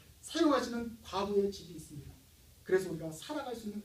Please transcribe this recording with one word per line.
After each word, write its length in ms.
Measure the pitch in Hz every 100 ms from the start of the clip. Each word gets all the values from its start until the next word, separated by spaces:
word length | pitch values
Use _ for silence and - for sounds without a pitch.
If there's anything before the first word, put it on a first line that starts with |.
| - -
사용하시는 760 | - 311 330 262 233 233 233 -
과부의 480 | - 185 202 202 202
집이 220 | 196 165 156
있습니다. 360 | 143 147 - - - - - -
그래서 280 | - 185 185
우리가 200 | 165 160
살아갈 440 | 156 - 294 254 226
수 120 | 208
있는 160 | 202